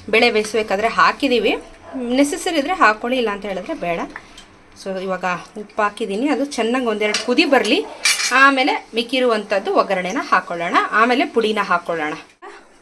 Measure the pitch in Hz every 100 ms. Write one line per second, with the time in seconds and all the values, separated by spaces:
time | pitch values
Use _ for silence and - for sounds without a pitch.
0 | - 214 240 214 214 226 220 196 202 180
1 | 175 214 277 240 208 403 - - - 262
2 | 240 254 285 339 370 330 277 370 226 214
3 | 240 262 220 202 202 185 214 320 175 170
4 | 285 - - - - - - - 190 190
5 | 190 185 185 175 - 220 208 - 208 208
6 | 208 196 285 247 277 - 220 254 240 208
7 | 214 208 - 247 330 247 202 320 440 -
8 | - - - 254 277 269 285 427 - 226
9 | 240 262 247 214 202 202 240 349 196 185
10 | 185 247 349 202 - 175 170 311 415 208
11 | 233 254 349 233 214 208 185 175 - 165
12 | 151 160 - _ 392 - - _